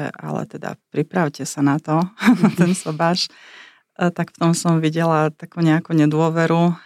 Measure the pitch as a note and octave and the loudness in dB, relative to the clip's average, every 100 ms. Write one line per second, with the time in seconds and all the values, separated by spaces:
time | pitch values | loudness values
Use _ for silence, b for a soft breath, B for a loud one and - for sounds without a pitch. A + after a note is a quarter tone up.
0 | D3 - D3+ D3+ - - - - _ - | -8 -10 -8 -8 -8 -10 -12 -14 _ -6
1 | D#3 F#3 D#3+ - C3 - C#3+ C#3+ - D#3 | -4 -2 -2 -4 -10 -2 0 0 -2 -2
2 | F3+ - G#3 G3 F3+ - F3 F#3 - D#3 | -2 0 2 4 2 2 0 0 -4 -2
3 | E3+ F3+ - B B B B B _ - | -2 0 -4 B B B B B _ -4
4 | F3 F3 E3+ - E3+ E3+ F3 E3 D#3+ D#3+ | -4 -2 -8 -2 0 0 0 0 0 0
5 | E3 D#3+ D#3 D3+ E3+ - E3 D#3 E3 E3 | 0 2 0 -2 -12 -2 2 2 0 2
6 | D3+ D3+ E3 D#3+ E3 E3+ E3+ E3+ | 2 2 0 0 2 2 2 0